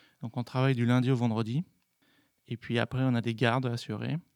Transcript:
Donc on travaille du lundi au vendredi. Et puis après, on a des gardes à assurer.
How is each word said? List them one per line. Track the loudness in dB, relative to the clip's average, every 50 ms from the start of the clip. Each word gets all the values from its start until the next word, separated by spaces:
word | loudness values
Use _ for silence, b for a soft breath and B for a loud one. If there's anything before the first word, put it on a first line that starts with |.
| B B B B
Donc | -12 -8 -6
on | -6 -6
travaille | -2 0 2 2 2 2
du | 2 2
lundi | 4 4 4 4 2
au | 2
vendredi. | 2 2 0 0 0 -2 -2 -2 -4 -4 -6 _ _ _ _ _ b b b b b b b b _ _ -12
Et | -12
puis | -10 -6 -2 0 0
après, | 0 0 0 0
on | 0 2 2
a | 0
des | 0 -2 0
gardes | 2 2 2 2 2 0
à | -2
assurer. | -4 -4 -6 -6 -6 -6 -4 -4 -6 -6 -8 _ _